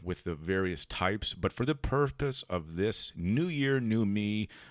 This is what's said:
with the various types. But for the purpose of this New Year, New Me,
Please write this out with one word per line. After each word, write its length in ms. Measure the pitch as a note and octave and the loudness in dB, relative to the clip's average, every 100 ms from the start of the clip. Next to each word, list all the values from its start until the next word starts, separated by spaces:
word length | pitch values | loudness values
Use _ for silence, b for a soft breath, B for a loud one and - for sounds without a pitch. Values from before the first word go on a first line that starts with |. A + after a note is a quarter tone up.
with 220 | F2+ F2+ | -6 -6
the 100 | - | -6
various 520 | D#2+ D#2+ F#2+ F#2 E2 - | -6 0 2 2 -2 -6
types. 480 | - F#2 G#2 - | -2 0 0 -2
But 180 | - F2+ | 0 -2
for 140 | - B2+ | 0 -2
the 80 | |
purpose 680 | D3 - C3+ C#3+ C3+ C#3+ C3 - | 0 0 2 2 0 -2 -2 -2
of 280 | F2+ D#2+ E2 | -4 -2 -2
this 360 | G#2 G#2 - - | 0 0 -4 -2
New 320 | E2+ A#2 F3+ | 2 2 2
Year, 320 | D3+ C3+ C3+ | 2 2 2
New 260 | A#2 A2 G#2 | 4 2 2
Me, 420 | G#2 G#2 G#2+ G#2 B B | 2 0 0 -4 B B